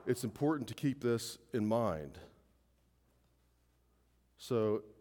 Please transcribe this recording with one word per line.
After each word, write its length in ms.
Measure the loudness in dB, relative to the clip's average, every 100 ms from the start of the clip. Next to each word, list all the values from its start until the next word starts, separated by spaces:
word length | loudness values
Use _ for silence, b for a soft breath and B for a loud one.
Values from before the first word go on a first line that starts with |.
it's 180 | -2 0
important 460 | -2 0 2 2 -2
to 40 |
keep 280 | -2 -2 0
this 360 | 2 0 -2 -12 -4
in 120 | 0
mind. 540 | 2 2 2 -2 -6 -14 -20 -20 _ _ _ _ _ _ _ _ _ _ _ _ _ _ _ _ _ _ _ -12
So 460 | -2 2 2 2 -4 4